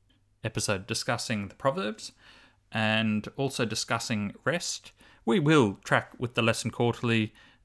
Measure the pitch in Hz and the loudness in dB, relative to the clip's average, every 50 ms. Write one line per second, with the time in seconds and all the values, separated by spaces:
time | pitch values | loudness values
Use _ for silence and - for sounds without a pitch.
0 | _ _ _ _ _ _ _ _ - 120 - - - - 104 95 95 - 113 - | _ _ _ _ _ _ _ _ -8 -6 -4 -4 -2 -2 -2 -2 -2 -6 -6 -6
1 | - - 120 113 - - 117 104 101 95 - - - - 147 185 196 214 220 - | -4 -4 -4 -4 -4 -4 -4 -4 -6 -8 -10 -2 -2 -2 0 0 -4 -6 -6 -8
2 | - - - _ - - - - - - _ _ _ _ - 113 110 107 110 110 | -12 -18 -18 _ -20 -20 -20 -20 -20 -20 _ _ _ _ -4 0 0 2 2 2
3 | 113 110 107 107 104 - - - 139 131 - - 127 107 113 - - - 120 113 | 2 2 0 0 -2 -6 -6 -4 -4 -4 -2 -2 -2 -2 -2 -4 -4 -2 -4 -4
4 | - - 117 104 104 101 - - - 127 151 175 - - - - - - - _ | -2 -2 -4 -2 -4 -6 -8 -6 -4 -4 -4 -4 -4 -6 -8 -8 -10 -18 -20 _
5 | - - - _ - 226 233 202 147 151 160 151 120 101 95 - - - 143 123 | -20 -20 -20 _ -2 0 2 2 4 6 8 8 6 6 2 -2 -4 0 0 0
6 | - - - - 127 120 - - 117 113 110 - - 117 - - 120 117 113 - | 0 -2 -10 -8 -8 -6 -2 0 2 2 2 0 -2 -6 -2 0 0 0 0 0
7 | - 117 113 113 107 104 - - - - - _ | 0 2 2 2 2 0 -4 -12 -20 -20 -20 _